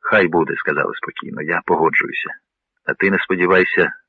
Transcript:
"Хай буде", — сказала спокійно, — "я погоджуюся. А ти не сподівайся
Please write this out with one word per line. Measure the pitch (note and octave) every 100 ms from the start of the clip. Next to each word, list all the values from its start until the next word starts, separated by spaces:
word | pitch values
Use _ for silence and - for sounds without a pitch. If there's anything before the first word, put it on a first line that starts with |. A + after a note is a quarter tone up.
"Хай | - G#2+ F2+
буде", — | E2+ D#2+ -
сказала | - D2 G1+
спокійно, — | - - - - -
"я | D#2 E2+ -
погоджуюся. | D#2+ D#2+ D2+ - - - - _ _ _ _
А | -
ти | - G2
не | F#2+
сподівайся | - F#2+ F2 F#2 F#2 - E2+ -